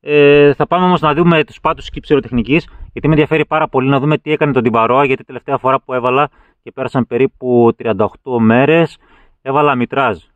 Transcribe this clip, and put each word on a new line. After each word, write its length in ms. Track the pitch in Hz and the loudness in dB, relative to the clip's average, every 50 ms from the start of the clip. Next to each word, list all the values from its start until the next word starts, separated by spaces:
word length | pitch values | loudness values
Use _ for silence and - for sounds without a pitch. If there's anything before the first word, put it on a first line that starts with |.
Ε, 540 | - 147 147 147 143 143 143 147 143 143 135 | -8 -2 2 4 4 6 6 6 6 4 2
θα 120 | - 147 | 0 -2
πάμε 180 | - 170 180 180 | -2 -2 0 0
όμως 160 | 180 180 156 | 0 0 0
να 140 | 156 151 147 | 0 0 0
δούμε 300 | 165 175 175 165 156 151 | 2 2 2 2 2 0
τους 160 | - - - | -4 -8 -6
πάτους 200 | - 156 160 165 | -6 -4 -4 -6
της 100 | - - | -10 -14
Κύψερο 300 | - 156 - - 151 139 | -16 -14 -4 -2 -2 -2
Τεχνικής, 480 | - 120 127 120 107 110 143 165 - - - - - - | -2 -2 -4 -4 -2 -2 -2 -2 -2 -6 -14 -20 -20 -18
γιατί 140 | - - - 151 | -10 -4 -2 0
με 40 | |
ενδιαφέρει 340 | 156 147 151 - 156 156 147 | 2 2 0 0 -2 -2 -2
πάρα 220 | - 156 156 156 - | -2 -2 -2 -2 -2
πολύ 200 | - 131 127 135 | -2 -2 0 0
να 120 | 139 135 | 0 0
δούμε 180 | 135 151 156 143 | 0 -2 -2 -2
τι 140 | - 151 | -2 -4
έκανε 200 | 151 - 160 147 | -4 -2 -2 -2
τον 100 | 127 127 | 0 0
Τιμπαρόα, 420 | 113 120 110 113 113 117 123 135 143 | 0 0 0 2 2 2 2 0 0
γιατί 200 | 131 131 - - | 0 -2 -6 -8
τελευταία 340 | - 131 120 - - 139 127 | -12 -18 -14 -8 -6 -6 -4
φορά 220 | - 131 131 131 | -2 -2 -2 -2
που 120 | - - | -4 -6
έβαλα 360 | 127 127 120 127 123 139 147 139 - _ _ _ _ _ | -6 -4 -2 0 0 0 0 -2 -6 _ _ _ _ _
και 100 | _ 120 | _ -18
πέρασαν 340 | - - - 131 - 135 117 | -12 -10 -10 -6 -4 -4 -4
περίπου 680 | - 120 120 135 - - _ 131 127 123 120 117 117 113 | -4 -2 -2 -2 -2 -4 _ -4 0 2 2 4 2 2
τριάντα 280 | - 117 117 107 95 107 | 0 -4 -4 -2 -2 -2
οκτώ 360 | - - _ _ 135 123 117 | -4 -4 _ _ -6 -2 0
μέρες, 580 | 113 110 113 123 135 143 160 165 165 - - - _ _ _ _ _ _ _ _ | 2 2 4 2 2 2 2 0 0 -2 -6 -12 _ _ _ _ _ _ _ _
έβαλα 320 | - 135 135 147 147 143 135 | -8 -4 -2 0 0 0 0
μητράζ. 440 | 123 120 - - 139 135 120 98 82 - _ _ | -2 -4 -4 -2 -2 -2 -2 -4 -6 -10 _ _